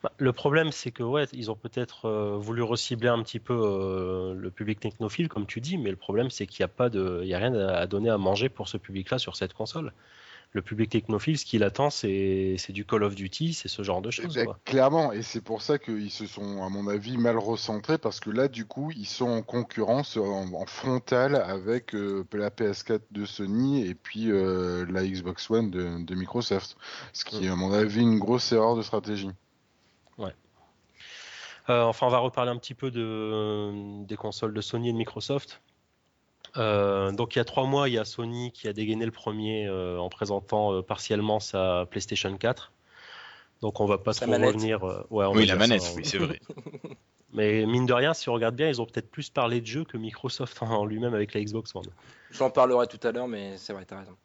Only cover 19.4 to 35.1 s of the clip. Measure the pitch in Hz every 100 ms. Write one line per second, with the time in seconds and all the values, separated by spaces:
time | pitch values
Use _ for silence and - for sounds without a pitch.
19.4 | 113 120 117 - 107 127 147 113 101 98
20.4 | 92 85 95 - 131 127 - 123 135 139
21.4 | 90 98 95 123 - 107 101 98 92 104
22.4 | 104 - 110 98 - 110 - 104 101 -
23.4 | 98 107 135 143 95 - - 107 113 98
24.4 | 95 92 90 90 90 92 95 95 87 90
25.4 | - 113 110 90 87 85 85 92 90 120
26.4 | 117 98 95 - - - - - - 107
27.4 | 92 90 95 101 107 104 117 110 101 123
28.4 | - 117 110 117 107 107 104 104 98 95
29.4 | _ _ _ _ _ _ _ - 98 -
30.4 | _ _ _ _ _ _ - - - -
31.4 | - - - 120 117 113 127 123 127 127
32.4 | 123 120 - 127 135 120 113 110 107 110
33.4 | 107 104 104 104 101 104 101 107 107 -
34.4 | 113 107 - 120 120 117 110